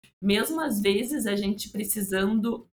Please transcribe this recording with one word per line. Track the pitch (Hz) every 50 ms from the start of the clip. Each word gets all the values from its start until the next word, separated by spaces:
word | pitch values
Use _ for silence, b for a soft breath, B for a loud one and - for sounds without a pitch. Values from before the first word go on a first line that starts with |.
| b b b _
mesmo | - - 196 220 233 - 320 320
às | 311 277 220 202
vezes | 202 202 202 233 247 233 302 262 220
a | 202 202
gente | 202 202 196 208 202 - -
precisando | - 196 208 196 - 220 196 190 190 190 196 202 220 220 208 233 233 - - _ _